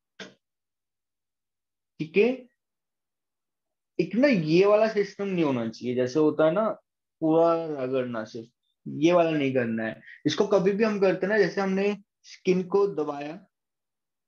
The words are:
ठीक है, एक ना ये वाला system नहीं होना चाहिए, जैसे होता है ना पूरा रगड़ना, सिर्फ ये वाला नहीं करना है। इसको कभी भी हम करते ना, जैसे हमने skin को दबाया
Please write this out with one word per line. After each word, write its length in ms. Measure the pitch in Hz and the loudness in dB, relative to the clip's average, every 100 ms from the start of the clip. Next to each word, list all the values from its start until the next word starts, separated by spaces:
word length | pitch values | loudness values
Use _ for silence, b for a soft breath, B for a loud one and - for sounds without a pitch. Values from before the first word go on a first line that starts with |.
| _ - - _ _ _ _ _ _ _ _ _ _ _ _ _ _ _ _ - | _ -20 -20 _ _ _ _ _ _ _ _ _ _ _ _ _ _ _ _ -12
ठीक 180 | 156 190 | -4 0
है, 100 | 233 254 - _ _ _ _ _ _ _ _ _ _ _ _ _ _ - | 2 0 -12 _ _ _ _ _ _ _ _ _ _ _ _ _ _ -6
एक 160 | 180 208 | -4 0
ना 120 | 285 | 2
ये 380 | 208 151 170 202 | 2 2 4 4
वाला 220 | 214 220 | 4 2
system 380 | 208 196 - 202 | 0 -4 -6 -4
नहीं 160 | 180 | -2
होना 240 | 151 127 117 | 0 0 -4
चाहिए, 260 | 113 120 123 | -6 -4 -2
जैसे 240 | 127 147 | 0 2
होता 260 | 151 151 160 | 2 4 2
है 60 | |
ना 160 | 180 220 - _ _ _ - | 2 -2 -4 _ _ _ -4
पूरा 320 | 160 160 170 165 160 143 | 2 4 4 2 -4 -6
रगड़ना, 480 | 131 131 123 117 110 | -4 -2 -4 -6 -8
सिर्फ 240 | 117 113 _ _ _ 147 | -12 -16 _ _ _ -12
ये 280 | 139 160 | -2 2
वाला 160 | 175 165 | 4 2
नहीं 220 | 156 135 | 2 0
करना 300 | 131 117 113 | 0 -2 -4
है। 180 | 110 - B B 151 | -6 -8 B B -2
इसको 220 | - 202 | 0 2
कभी 220 | 202 185 | 2 2
भी 120 | 202 | 0
हम 160 | 226 202 | 0 2
करते 280 | 190 185 190 | 0 0 0
ना, 100 | 214 | 0
जैसे 240 | 175 185 | 0 0
हमने 340 | 196 190 202 202 _ _ - | -2 0 -2 -4 _ _ -20
skin 380 | - - 180 175 | -6 -2 0 0
को 200 | 196 202 156 | 0 0 -2
दबाया 440 | 147 143 147 170 _ _ _ _ _ _ _ _ | -6 -6 -10 -14 _ _ _ _ _ _ _ _